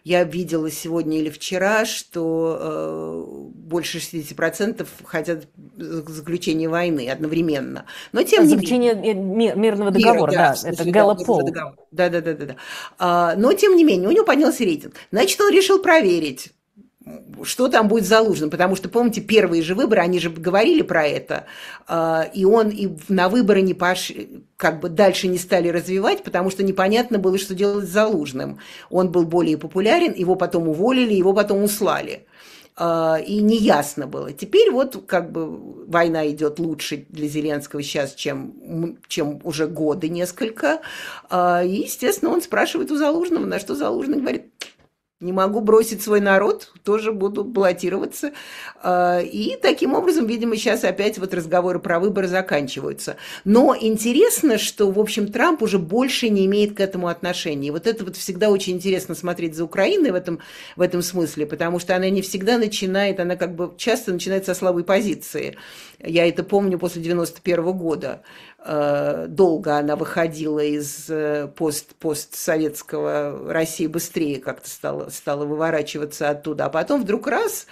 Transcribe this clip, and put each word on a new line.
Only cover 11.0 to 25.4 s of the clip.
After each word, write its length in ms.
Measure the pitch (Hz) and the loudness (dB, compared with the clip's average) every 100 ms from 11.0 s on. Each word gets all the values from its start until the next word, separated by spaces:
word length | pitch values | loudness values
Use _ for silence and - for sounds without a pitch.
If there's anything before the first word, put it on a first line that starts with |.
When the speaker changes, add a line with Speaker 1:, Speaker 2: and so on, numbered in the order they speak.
| 202 196 | 4 2
Speaker 1:
мирного 180 | 180 180 | 2 0
Speaker 2:
Пол. 80 | 139 | 0
Speaker 1:
договора. 320 | 160 151 - _ | -4 -10 -16 _
Да, 180 | 165 180 | -2 0
да, 120 | 170 | 0
да, 120 | 165 | -4
да, 120 | 151 143 | -6 -8
да. 100 | 131 - - - - | -14 -16 -16 -16 -4
А, 360 | 180 175 170 180 | 0 2 2 4
но 160 | 240 | 2
тем 240 | 392 415 349 | 4 6 6
не 80 | 302 | 6
менее, 240 | 180 190 | 4 4
у 20 | |
него 140 | 392 440 | 4 4
поднялся 400 | 285 294 - 208 | 4 4 2 0
рейтинг. 300 | 147 - - - | -2 -6 -18 -4
Значит, 280 | 196 381 - | 0 2 2
он 140 | 403 | 4
решил 280 | 381 381 392 | 6 6 4
проверить, 680 | 381 320 196 175 151 127 - _ _ _ _ _ - - - - | 6 4 6 2 0 -6 -14 _ _ _ _ _ -20 -20 -18 -12
что 240 | 175 - 254 | -6 0 4
там 220 | 247 208 | 4 4
будет 160 | 226 185 | 4 4
заложено, 440 | 220 220 151 151 | 4 4 2 0
потому 280 | 160 180 190 | 2 2 0
что, 100 | 185 | -2
помните, 320 | 233 240 220 | 2 2 0
первые 420 | - 220 190 170 | 2 4 4 2
же 140 | 160 190 | 0 0
выборы, 240 | 247 196 | 2 2
они 200 | 175 180 | 2 0
же 100 | 170 | -2
говорили 540 | 165 170 190 294 330 | -4 0 2 4 2
про 220 | - 165 151 | 2 2 0
это, 420 | 139 - - - - - - - | -2 -6 -8 -8 -18 -18 -16 -6
а, 400 | 170 165 160 156 | -2 0 0 -2
и 120 | 202 190 | 2 4
он 240 | 226 214 | 6 4
и 180 | 208 196 | 0 -6
в-, 220 | 160 - | -6 -2
на 180 | 190 185 | 2 4
выборы 340 | 247 202 196 | 4 4 4
не 120 | 190 | 2
пош-, 400 | 175 175 180 - - - - - - | 2 0 0 -4 -10 -14 -18 -20 -2
как 240 | 170 156 | -2 0
бы 80 | 175 | -2
дальше 400 | 160 190 185 185 | 4 4 4 0
не 100 | |
стали 300 | 180 | -2